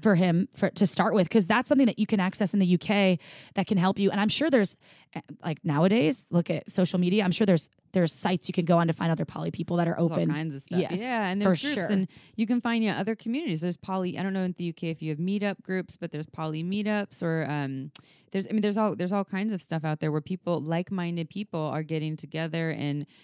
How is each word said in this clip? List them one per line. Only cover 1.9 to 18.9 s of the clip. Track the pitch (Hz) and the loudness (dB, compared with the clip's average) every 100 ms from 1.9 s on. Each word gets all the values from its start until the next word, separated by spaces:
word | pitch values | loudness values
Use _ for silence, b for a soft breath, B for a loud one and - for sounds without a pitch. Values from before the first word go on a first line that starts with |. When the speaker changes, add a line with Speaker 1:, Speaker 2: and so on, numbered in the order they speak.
| - | 2
Speaker 1:
you | 214 | 0
can | 214 | 0
access | 185 - 190 | 0 0 0
in | 202 | 2
the | 180 | 4
U | 180 | 4
K | - 202 190 175 B B B | 2 2 4 2 B B B
that | - 185 | -4 0
can | 202 | 2
help | 180 196 | 2 4
you. | 202 | 2
And | 202 | 2
I'm | 214 | 2
sure | - 311 | 2 4
there's, | 254 196 - b b b | 4 4 -2 b b b
eh, | - - - | -12 -12 -10
like, | - 151 | -6 -4
nowadays, | - 143 185 226 160 269 - | 0 2 4 4 2 0 0
look | 175 165 | 0 0
at | 160 - | -2 -4
social | - 180 180 | 0 0 2
media. | 180 208 | 2 2
I'm | 185 | 2
sure | 165 208 | 2 4
there's, | 170 - _ _ | 2 0 _ _
there's | 190 165 | 0 0
sites | - 175 185 - | 0 -2 -2 -2
you | |
can | 185 | -2
go | 170 170 | 2 4
on | 170 | 4
to | |
find | 160 165 | 0 0
other | 160 | -2
poly | 156 - 160 | -4 -6 -6
people | - 165 175 | -6 -2 0
that | 165 | 0
are | |
Speaker 2:
There's | - 170 | 2 0
all | |
Speaker 1:
open. | 170 170 | 2 0
Speaker 2:
kinds | 147 160 139 | 0 -4 -8
of | |
stuff. | - 180 | -4 -2
Speaker 1:
Yes, | 156 175 | -2 -2
Speaker 2:
Yeah, | 247 233 196 | -2 -2 -2
and | 196 | 0
Speaker 1:
for | 202 | 2
Speaker 2:
there's | 170 | 2
groups, | 285 | 0
Speaker 1:
sure. | 269 170 | -2 0
Speaker 2:
and | 196 190 B B | 0 -2 B B
you | B 220 | B -2
can | 247 | 0
find, | 240 233 | 0 0
yeah, | 220 147 | 0 0
other | 196 | -4
communities. | 220 226 254 330 156 | -4 -4 -4 -2 -2
There's | 175 170 | -2 -6
poly, | - 190 180 - | -6 -4 -4 -4
I | |
don't | 190 | -4
know | 190 | -2
in | 185 - | -4 -4
the | |
U | 170 | -6
K | 165 165 | -6 -6
if | 160 | -6
you | 156 | -6
have | 151 | -4
meetup | 180 202 202 190 | -2 -2 -4 -6
groups, | - 185 - - | -6 -6 -6 -10
but | 175 | -10
there's | 151 156 | -8 -10
poly | - 160 156 | -8 -6 -4
meetups | 170 208 208 208 202 - | -4 -2 -2 -2 -4 -4
or, | 170 160 139 | -2 -2 -2
um, | 147 139 135 143 - b b b | -4 -4 -6 -10 -14 b b b
there's, | 190 190 | -6 -2
I | |
mean, | 214 | 0
there's | 208 202 | 0 2
all, | 214 | 0